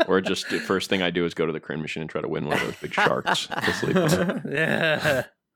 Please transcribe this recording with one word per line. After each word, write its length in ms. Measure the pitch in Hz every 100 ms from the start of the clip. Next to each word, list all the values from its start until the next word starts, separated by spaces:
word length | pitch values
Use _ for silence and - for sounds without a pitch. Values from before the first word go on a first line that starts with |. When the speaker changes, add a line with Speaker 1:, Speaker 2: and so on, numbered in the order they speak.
| -
Speaker 1:
Or 120 | 95
just 280 | 95 92 -
the 100 | 90
first 320 | - 95 -
thing 120 | 98
I 80 | 90
do 140 | 87
is 100 | 85
go 120 | 82 80
to 60 |
the 80 | 78
crane 200 | - 73
machine 180 | 78 80
and 100 | 78
try 100 | -
to 80 | 73
win 180 | 78 73
one 80 | 71
of 40 | -
those 100 | -
big 160 | 73
sharks 520 | - 104 64 - 185 -
to 260 | - -
sleep 220 | - - 185
on. 460 | 165 180 175 - -
Speaker 2:
<laughs> 40 |
Yeah. 760 | 139 160 - 160 151 151 131 - _ _